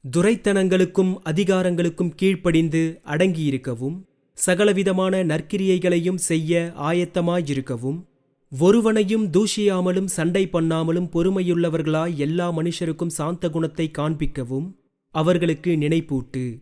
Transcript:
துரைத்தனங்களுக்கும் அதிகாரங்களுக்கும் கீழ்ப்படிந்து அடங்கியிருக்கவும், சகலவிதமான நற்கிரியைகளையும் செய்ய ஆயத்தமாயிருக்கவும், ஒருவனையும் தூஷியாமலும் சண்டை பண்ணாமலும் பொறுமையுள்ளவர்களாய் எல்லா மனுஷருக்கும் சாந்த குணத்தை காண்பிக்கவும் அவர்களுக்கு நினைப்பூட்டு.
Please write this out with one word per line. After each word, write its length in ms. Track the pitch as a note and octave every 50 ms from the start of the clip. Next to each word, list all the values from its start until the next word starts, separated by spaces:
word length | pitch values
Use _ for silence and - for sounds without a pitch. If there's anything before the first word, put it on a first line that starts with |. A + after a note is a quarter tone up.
| -
துரைத்தனங்களுக்கும் 1080 | C3+ B2+ E3+ F3+ G#3+ A3+ - - G#3 G3 G3 F#3+ F#3 F#3 F#3 F3+ F3 - - F#3 F#3 F#3 - -
அதிகாரங்களுக்கும் 880 | D#3+ D#3 E3+ G3+ F3+ F#3+ F#3 F#3 F3+ F3 E3+ F3 E3+ E3+ - F3+ E3+ -
கீழ்ப்படிந்து 680 | - F#3+ F#3+ F#3+ F#3+ F#3+ F3+ D#3+ D#3+ E3 D#3+ D#3 E3 D#3+ D#3+ E3 - _
அடங்கியிருக்கவும், 920 | - D3 D#3 F#3 F#3+ F3 D#3+ D#3 C#3+ C3 B2+ B2+ C3 A#2+ A2+ B2+ C#3 E3 F#3+ F#3+ _ _ _ _ _ _
சகலவிதமான 840 | - - F#3 F3+ F3+ G#3 G#3 G3 F#3+ G3 G3 F#3 F#3 F#3 F#3+ F#3 F#3+ F#3
நற்கிரியைகளையும் 960 | D#3+ D3+ D#3+ - - - G3 F#3+ F#3+ F#3 F3+ F3+ F3+ F3 F3 E3 F#3 F#3 F3
செய்ய 320 | - - E3 D#3+ D#3+ D#3 E3+ E3+ E3+ E3+ E3+
ஆயத்தமாயிருக்கவும், 1200 | - C#3+ D#3 E3+ F3 F3 E3+ - F3+ F3 E3+ F3 F3+ E3 C#3+ C#3+ C3+ C3+ - B2+ A2+ A#2+ C3 D3+ E3+ F3+ _ _ _ _ _ _ _ _ _
ஒருவனையும் 760 | C#3+ C3 E3 F#3 A3 A#3 G#3+ A3+ A3 G#3+ G#3+ F#3+ A3 A3 G#3+ F#3
தூஷியாமலும் 760 | D3 F#3 A3 G3+ - A3 G#3 G3+ F#3+ F#3 F3+ F#3 F3+ F#3+ G3
சண்டை 380 | F#3 - - D#3+ E3+ F3 G3+ F#3+
பண்ணாமலும் 600 | F#3+ - E3+ E3 D#3+ D#3+ D#3+ D#3+ D#3+ E3 F3 F3+ E3
பொறுமையுள்ளவர்களாய் 1040 | - E3 E3+ F#3+ G3 F#3+ F#3 F3 E3+ E3+ E3+ E3+ D#3 D#3 D3 D#3 D#3 D#3 E3 F3 E3+
எல்லா 320 | C#3+ C#3+ D3 E3 F3 F3 F3
மனுஷருக்கும் 640 | E3+ D#3+ D#3+ F3 E3 - F3+ E3 D#3+ - F3 E3+ D#3
சாந்த 340 | - D3 D#3+ F3 E3 - E3+
குணத்தை 380 | D3+ E3 E3 D#3 D#3 - E3 D3+ -
காண்பிக்கவும் 760 | - D3 D3+ D#3+ C#3 D#3 A#2+ - C#3+ B2+ A#2 C3 C#3 D#3+ F#3+ F#3+ _ _ _ _ _ _ _ -
அவர்களுக்கு 560 | D#3 D#3 E3+ F#3 F3 E3+ E3+ D#3 - - F3 E3+
நினைப்பூட்டு. 680 | D#3 C#3+ D3 D#3 E3 - - C#3 C3 A#2+ - - C3 B2+ B2 A2+ C3